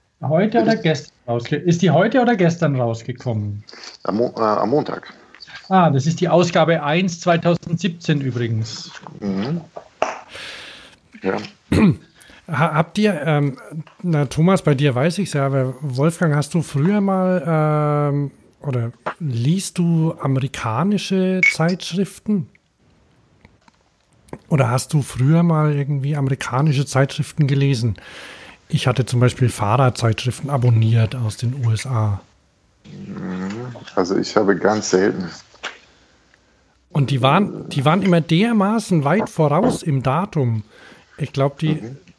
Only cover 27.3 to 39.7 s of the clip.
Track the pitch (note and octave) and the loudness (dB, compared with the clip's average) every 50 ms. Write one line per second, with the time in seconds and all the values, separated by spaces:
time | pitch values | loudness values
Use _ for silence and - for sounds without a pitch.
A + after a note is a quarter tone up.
27.3 | - - D3 C3 C#3+ C#3 C#3 C#3 C3+ A2 A#2+ A#2 F#2+ - - - - - - - | -2 -2 0 2 2 2 2 2 0 0 0 -2 -2 -4 -10 -20 -20 -18 -18 -18
28.3 | - - - - - _ _ - - - - - B2 - A#2+ - B2 A#2+ B2 A#2+ | -20 -20 -20 -20 -20 _ _ -4 -4 0 0 0 0 0 -2 0 2 2 2 2
29.3 | - - B2+ A2 - - G#2+ G2+ A2+ C3+ C3+ B2 - - A#2 A2+ G#2+ - - B2 | 2 2 0 0 0 0 0 0 2 4 2 2 2 0 0 0 0 0 -2 -6
30.3 | - - - C#3 C#3+ B2+ B2 B2 A#2 A2+ A2 A2 A#2 A2+ A2+ G#2+ - B2 A#2 G#2+ | -6 -4 -6 -4 -2 2 2 4 4 4 4 4 4 4 2 2 0 -4 -4 -4
31.3 | G2+ - A#2+ A#2+ C3 C#3+ A#2+ A2+ A2+ G#2+ - B2+ B2 A2 G#2+ G#2 G2+ F#2+ - _ | -4 -4 -4 -4 -4 -2 0 0 0 -2 -2 -4 -2 0 0 0 -2 -4 -8 _
32.3 | _ _ _ _ _ _ _ _ _ _ - - G2 G2 G2 G2 G2 - F#2+ F#2 | _ _ _ _ _ _ _ _ _ _ -20 -20 -18 -16 -14 -12 -12 -10 -8 -8
33.3 | F#2 F#2 F#2+ G2 G#2 A#2 B2 B2+ A#2 F2 - - - G2+ F2+ F2 F#2+ F#2+ F#2+ - | -8 -8 -8 -8 -8 -10 -12 -12 -14 -16 -16 -8 -4 -2 -2 0 0 -2 -2 0
34.3 | - G#2+ G#2 G2 G2 D#2+ F#2 G2+ G#2+ G#2+ G2 - - F#2 G2 G#2 - F#2+ F2+ E2 | 0 2 2 2 2 2 2 0 0 0 -2 0 2 2 2 2 0 -2 -8 -10
35.3 | - - - _ - - - - - - _ _ _ _ _ _ _ _ _ _ | -10 -16 -20 _ -20 -14 -14 -14 -14 -16 _ _ _ _ _ _ _ _ _ _
36.3 | _ _ _ _ _ _ _ _ _ _ _ _ - D#3 C3+ A2+ C#3 B2 B2 C3+ | _ _ _ _ _ _ _ _ _ _ _ _ -2 -2 0 0 0 2 2 4
37.3 | D3+ F#3+ G#3 E3+ - - - - - C#3 B2+ D3+ E3 G3+ F#3+ F#3+ E3+ E3+ E3 - | 4 4 2 0 -4 -10 -10 -6 -4 0 2 4 4 4 4 4 4 2 2 2
38.3 | E3 E3+ G#3+ A#3 A#3 G#3 F#3+ G3+ A3 A3+ - - F3+ D#3 C3+ C#3+ F3 A3 G#3+ - | 2 2 2 2 2 2 2 2 0 0 0 2 0 2 2 2 2 2 0 -2
39.3 | - - D#3 C#3+ C#3+ F3 A#3 B3+ | 0 0 2 2 2 2 2 2